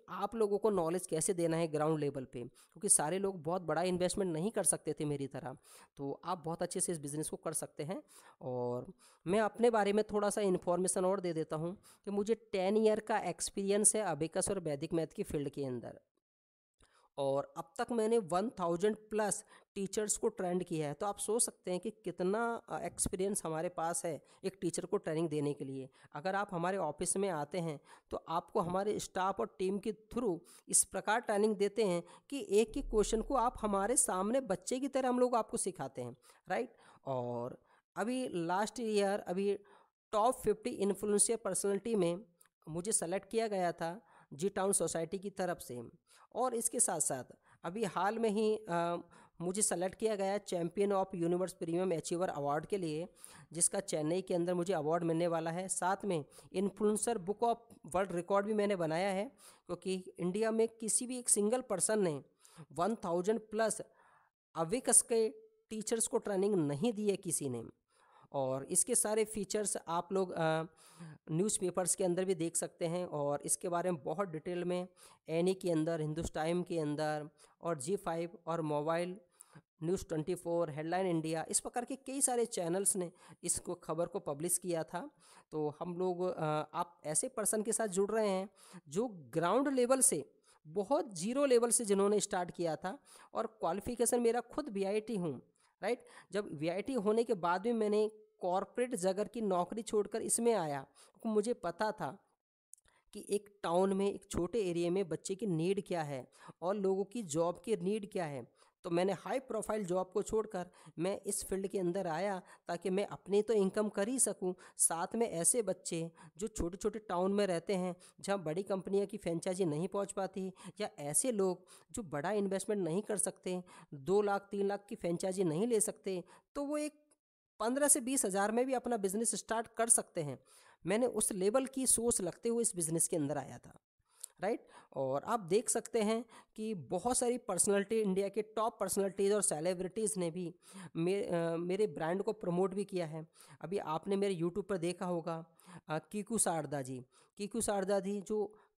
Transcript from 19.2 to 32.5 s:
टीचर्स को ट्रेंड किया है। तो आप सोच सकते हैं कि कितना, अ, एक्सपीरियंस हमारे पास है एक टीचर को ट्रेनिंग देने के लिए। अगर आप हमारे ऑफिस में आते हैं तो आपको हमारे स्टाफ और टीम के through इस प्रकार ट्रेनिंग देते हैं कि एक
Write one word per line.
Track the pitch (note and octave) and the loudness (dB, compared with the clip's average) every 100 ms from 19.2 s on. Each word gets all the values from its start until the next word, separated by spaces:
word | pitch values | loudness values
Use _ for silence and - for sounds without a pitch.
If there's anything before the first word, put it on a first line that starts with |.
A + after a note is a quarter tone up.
| G#3 - - - _ - | 0 -2 -8 -20 _ -6
टीचर्स | F#3+ - G#3 - | -4 -2 -2 0
को | A#3 | -2
ट्रेंड | G#3 F3+ F3+ | -2 -2 -2
किया | F3+ D#3+ D3 | -2 -4 -4
है। | |
तो | D3 G#3 | -4 -6
आप | G3+ | -4
सोच | - A3+ | -2 0
सकते | - - - | 0 -4 -6
हैं | F3+ | -6
कि | A3+ | -6
कितना, | - F#3 E3+ F3+ G#3 A#3 A#3 - | -10 -10 -2 -2 0 -2 -4 -8
अ, | D#3 | -8
एक्सपीरियंस | E3+ - - F#3+ G3 G3+ E3 | -6 -4 -4 -2 -2 -2 -4
हमारे | D#3 F3 | -4 -4
पास | F3 E3 E3+ F3 | -4 -4 -4 -6
है | C#3+ - - | -8 -12 -10
एक | - - | -10 -6
टीचर | E3 - F3 | -4 -4 -4
को | G3+ | -4
ट्रेनिंग | F#3 D#3 E3+ | -2 -2 0
देने | D3 C#3+ | 0 -2
के | C#3+ C3+ | -4 -8
लिए। | C3+ C3 _ - | -10 -12 _ -16
अगर | D3 F3 G3 | -8 -4 -2
आप | G#3 | -2
हमारे | F3 F3 G3 | -2 -2 0
ऑफिस | D#3 C#3+ F3 F#3+ | -2 -2 -2 0
में | G3 | 0
आते | D#3 D3 F#3+ | -2 -4 -4
हैं | E3 C#3 - - - | -4 -6 -12 -20 -10
तो | - - | -10 -4
आपको | E3 - A3 | -6 -2 -2
हमारे | E3+ F3+ G#3 G3+ | 0 0 0 -2
स्टाफ | - F#3+ F#3 G3 | -4 -2 -2 -2
और | A3 - | -4 -2
टीम | F#3+ G3+ | -2 -2
के | A3+ | -4
through | G3+ - A#3 A#3+ E3 - - - | -6 -6 -2 -2 -2 -6 -18 0
इस | - | 2
प्रकार | - F#3+ G3 A3+ | 2 -2 0 0
ट्रेनिंग | B3 G3+ G#3+ G3 | 2 4 4 4
देते | G3+ G3+ | 0 2
हैं | G#3 F3 E3 - - | 0 0 -4 -16 -10
कि | C#4 | -8
एक | - | 2